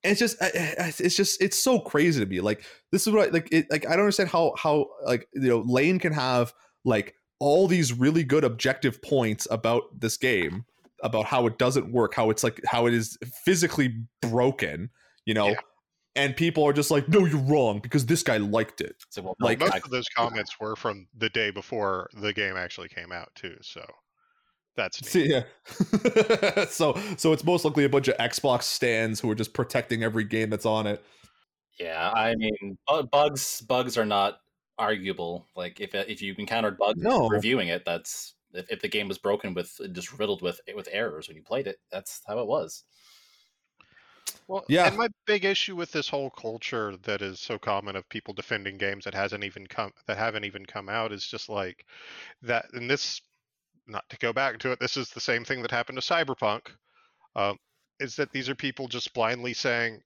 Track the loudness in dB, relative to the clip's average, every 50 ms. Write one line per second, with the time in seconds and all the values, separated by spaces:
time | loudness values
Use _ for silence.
0 | _ 2 2 4 4 0 2 0 -2 -2 0 0 -2 -2 -2 -2 -4 -4 -4 0
1 | 0 2 2 4 2 2 2 2 0 2 2 2 4 4 4 4 2 2 2 4
2 | 4 4 4 4 2 0 0 0 2 0 0 0 -4 -20 -20 -20 _ _ 0 0
3 | 2 4 4 6 4 6 4 2 0 4 2 2 2 2 0 -2 0 2 2 4
4 | 4 4 4 2 0 2 2 2 2 2 2 0 0 2 4 2 2 0 -4 -8
5 | 0 0 0 0 0 _ -6 0 2 4 4 4 2 2 2 4 4 4 2 2
6 | 0 0 0 0 0 2 2 2 2 0 -2 _ _ _ _ _ _ 2 2 2
7 | 0 -2 -8 _ _ _ _ _ 2 4 6 6 6 6 6 4 4 2 2 4
8 | 4 4 6 4 2 4 4 4 4 4 2 2 0 0 0 2 0 0 0 -2
9 | -4 0 2 2 2 2 0 -2 -2 -4 -4 0 2 2 2 2 0 -2 -10 -4
10 | -4 -4 -2 0 0 2 2 2 0 0 -2 -6 -10 _ _ _ _ _ _ _
11 | -4 -2 0 0 0 2 2 4 4 2 2 4 2 4 4 2 0 2 2 2
12 | 2 2 2 2 2 2 2 2 0 -2 -2 -2 -4 -2 2 4 4 4 4 2
13 | 0 -2 -6 -12 -14 -14 -14 -4 2 2 4 4 4 0 2 2 0 0 0 -4
14 | -10 -12 _ _ -4 0 2 4 4 4 4 2 -2 -4 -4 -6 -8 -10 _ _
15 | _ _ _ _ _ -2 0 2 2 2 2 0 -4 _ _ _ _ _ _ _
16 | _ _ _ -2 0 0 0 0 0 0 2 4 4 4 4 4 2 4 2 2
17 | 2 6 6 6 6 6 4 2 2 4 4 6 6 4 2 0 -4 0 2 2
18 | 4 4 2 2 2 2 2 2 2 2 2 0 0 0 -4 -8 -8 -8 -8 _
19 | -20 _ -12 -10 -8 -8 -6 _ 2 2 2 4 2 2 2 0 -4 -4 -4 -4
20 | -4 -2 0 0 0 0 0 -4 -6 -6 -8 -8 -8 -8 -8 -4 -4 -4 -4 -4
21 | -12 _ _ -4 -4 -2 0 0 0 0 -2 -4 -8 -6 -4 -2 -2 -2 -2 -2
22 | -4 -8 -12 -6 -4 -4 -2 0 -2 -2 -2 -4 -6 -6 -8 -12 -14 -12 -12 -14
23 | -14 -10 -12 -12 -12 -14 _ -14 -14 -14 -14 -14 -18 -18 -18 -16 -18 -18 -20 _
24 | _ _ _ _ _ _ _ _ _ _ _ _ _ _ _ -4 -4 -4 -4 -10
25 | -10 0 2 2 4 4 2 2 0 -4 -14 _ _ -20 -2 -2 -2 2 2 2
26 | 2 4 4 4 4 4 4 2 2 2 2 2 0 0 0 0 2 2 2 0
27 | -2 -6 -6 0 4 4 4 4 4 2 2 4 2 2 4 4 4 6 4 4
28 | 4 4 2 2 0 -2 -2 0 2 2 2 2 0 -2 -2 0 2 2 2 2
29 | 2 0 -2 -2 0 -2 0 0 -2 -4 -2 -4 -4 0 0 -2 -2 0 -2 0
30 | 0 0 0 0 -2 0 0 0 0 0 -2 -2 0 2 2 2 2 0 -2 -4
31 | -6 _ _ _ _ -20 _ _ _ _ _ _ _ _ _ _ -8 -8 -4 -2
32 | -2 0 0 2 2 2 0 0 0 -2 -4 -4 -8 -12 -14 -12 _ 0 0 0
33 | 0 2 4 4 4 4 2 -2 -6 -6 -8 -10 -4 -2 0 0 0 0 0 0
34 | 0 2 2 2 2 2 0 -6 _ _ _ _ _ _ _ -4 -2 -2 -2 -2
35 | -4 -6 -6 -6 -6 -8 -8 -10 -12 _ _ -10 -10 -10 -8 -10 -12 -8 -6 -6
36 | -6 -6 -8 -8 -8 -10 -8 -8 -8 -4 -2 -2 -2 -2 0 0 0 0 0 0
37 | 0 2 2 4 4 2 2 2 2 2 2 2 2 0 -2 -4 -2 -4 -4 -4
38 | -6 -8 -12 -12 -12 -16 -18 _ _ _ _ -12 -8 -8 -8 -6 -6 -4 -4 -4
39 | -4 -4 -6 -4 _ -2 -2 -2 -2 -6 -6 -6 -6 -8 -10 -14 -14 -12 -10 -10
40 | -12 -12 -8 -6 -2 -2 -2 -2 -2 -6 -6 -6 -12 -14 -12 -12 -12 -6 -4 -4
41 | -4 -4 -4 -8 -14 -14 -18 -20 -10 _ -4 -4 -4 -4 -8 -10 _ _ -12 -12
42 | -10 -10 -16 -16 -10 -8 -6 -6 -2 -2 -2 -2 -4 -6 -12 -16 _ _ _ _
43 | _ _ _ _ _ _ _ _ _ _ _ _ _ _ _ _ _ _ _ _
44 | _ _ _ _ _ -14 -14 -14 _ _ -8 -8 -2 0 2 4 4 4 2 2
45 | -2 -4 -4 _ _ -2 -2 0 2 0 0 0 -2 -4 -6 -8 -10 -6 -6 -6
46 | -6 -4 -4 -6 -6 -6 -10 -10 -10 -10 -10 -8 -10 -8 -6 -4 -6 -6 -8 -10
47 | _ -6 -6 -4 -4 -8 -8 -10 -10 -8 -8 -6 -2 -2 -2 -2 -2 -6 -10 -10
48 | -10 _ -14 -14 -12 -12 -12 -12 -8 -6 -6 -6 -6 -8 -8 -4 -4 -4 -4 -6
49 | -10 -10 -4 -4 -4 -4 -4 -6 -8 -10 -10 -14 -20 -14 -8 -8 -8 -8 _ _
50 | _ -10 -6 -4 -4 -4 -4 -6 -8 -8 -10 -12 -18 -12 -14 -12 -10 -6 -4 -4
51 | -4 -4 -6 -8 -10 -12 -12 -12 -12 -8 -6 -6 -6 -8 -10 _ -20 _ -20 -20
52 | -20 -20 -20 -20 -20 -20 -20 _ -6 -2 -2 -2 -2 -4 -12 -10 -2 -2 -2 0
53 | 0 -4 -8 -10 _ _ _ _ _ _ _ _ _ _ _ _ _ -12 -10 -10
54 | -10 _ -10 -4 -2 -2 0 0 -2 -2 -2 -2 -4 -4 -2 -2 -4 -4 -4 -4
55 | -6 -8 -10 -10 -4 -2 -2 -2 -2 -4 -6 -6 -4 -4 -4 -4 -4 -4 -8 -8
56 | -4 -2 0 0 0 -2 -4 _ -2 -2 -2 -2 _ -14 -20 _ _ _ _ _
57 | _ _ _ _ _ _ _ -4 -2 -2 -4 -6 _ _ _ _ _ _ _ _
58 | -12 -12 -6 -6 -6 -6 _ -8 -6 -6 -6 -6 -6 -8 -6 -6 -10 -10 -8 -8
59 | -8 -8 _ -2 -2 -2 -2 -4 -6 -8 -8 -4 -2 -2 0 0 -2 -4 -6 -10
60 | _